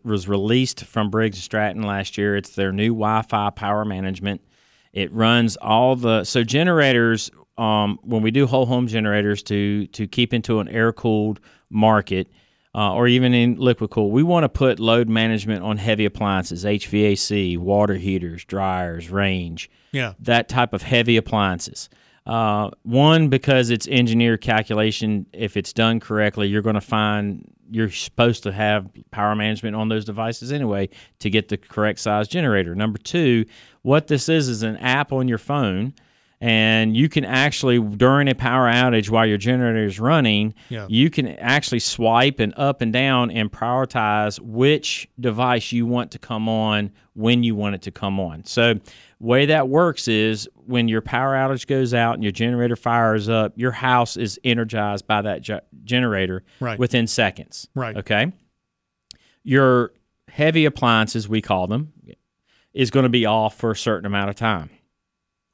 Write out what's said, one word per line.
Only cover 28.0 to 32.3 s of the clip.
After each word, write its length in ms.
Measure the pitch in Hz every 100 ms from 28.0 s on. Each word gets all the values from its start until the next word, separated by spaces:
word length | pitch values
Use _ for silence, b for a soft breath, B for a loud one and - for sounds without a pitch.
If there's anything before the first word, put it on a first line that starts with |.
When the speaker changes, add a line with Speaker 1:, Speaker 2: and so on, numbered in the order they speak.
| - - 120 110
Speaker 1:
to 80 | 104
have 360 | 95 107 104 95 - -
power 240 | 107 104
management 400 | 107 107 107 113
on 140 | 110 110
those 160 | 110
devices 480 | 104 104 113 113 120
anyway 360 | 147 120 101 95 B B B
to 100 | 107
get 180 | 107 -
the 80 | 101
correct 420 | - - 107 -
size 300 | 107 107
generator. 460 | 107